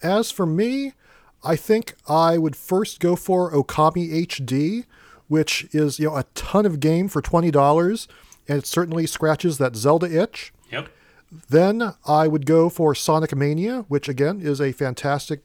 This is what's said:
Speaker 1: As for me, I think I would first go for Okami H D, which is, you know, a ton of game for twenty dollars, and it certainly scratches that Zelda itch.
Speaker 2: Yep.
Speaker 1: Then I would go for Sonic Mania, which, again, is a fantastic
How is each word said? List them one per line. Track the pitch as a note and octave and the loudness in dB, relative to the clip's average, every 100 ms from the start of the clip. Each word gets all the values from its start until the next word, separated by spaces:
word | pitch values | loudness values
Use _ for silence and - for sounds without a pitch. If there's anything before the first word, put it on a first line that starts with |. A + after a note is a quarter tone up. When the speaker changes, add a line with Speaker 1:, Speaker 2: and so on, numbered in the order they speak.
Speaker 1:
As | E3 G3+ A3+ | -2 0 -2
for | - F3 | -2 -2
me, | D#3+ A3+ C4+ C#4 - _ _ _ _ | 0 0 -2 -6 -10 _ _ _ _
I | - E3 | -4 -2
think | - A3 A3+ - - | 0 -2 -2 -10 -2
I | D#3 E3 E3+ | 2 4 2
would | D#3+ C#3 | 0 -4
first | - F#3 G#3+ - | -2 0 0 -2
go | F3 F3 | 0 0
for | - F#3 F3+ | 0 0 2
Okami | D#3 C3 - D#3 E3+ E3+ | 0 0 2 2 2 -2
H | D#3+ E3+ - B2+ | -2 -4 -6 -4
D, | C3 D3+ A3 A#3+ _ - - - | -2 0 -2 -8 _ -20 -18 -2
which | D#3 D3+ - - | 0 0 -2 -2
is, | D3+ D3+ C3+ | 0 0 0
you | D3+ | -2
know, | D3 | -2
a | B2+ - | -6 -8
ton | - G3 G#3 | -2 2 2
of | D#3 | 2
game | D3+ E3 G3 | 2 2 0
for | D#3 | -2
twenty | - F3 E3+ | 0 2 4
dollars, | C#3+ C#3 D#3 F3 A3+ - - - _ - | 4 4 4 2 -2 -6 -20 -20 _ -4
and | C#3+ | -4
it | - | -2
certainly | - F3 E3 D#3+ | -2 -2 -2 -4
scratches | - D#3 D3 F3+ C#3 | -2 0 0 0 0
that | C3+ A2+ | -2 0
Zelda | B2 D3+ F3 | 2 2 2
itch. | D#3+ G#3+ - - _ _ | 0 -2 -4 -20 _ _
Speaker 2:
Yep. | B2 C#3+ _ _ _ _ D#3+ - | -12 -12 _ _ _ _ -20 2
Speaker 1:
Then | C#3+ F#3 A3 A3+ - - | 4 4 2 -4 -6 0
I | D3+ D#3 | 2 2
would | D3+ C3+ | 0 2
go | D#3+ E3+ | 4 4
for | - D#3+ | 2 0
Sonic | C#3+ - D#3+ D#3+ C#3 | 0 0 0 0 -2
Mania, | C#3+ D#3 G3+ B3+ G#3+ | -2 0 -2 -6 -4
which, | C#3+ - | -4 -4
again, | C3 C#3+ G3+ | -2 -2 -2
is | D#3 C#3 | -4 -2
a | C#3 | -2
fantastic | B2+ C3+ A#2+ C#3+ C#3+ - D3 | -2 -6 -4 -4 -4 -4 -10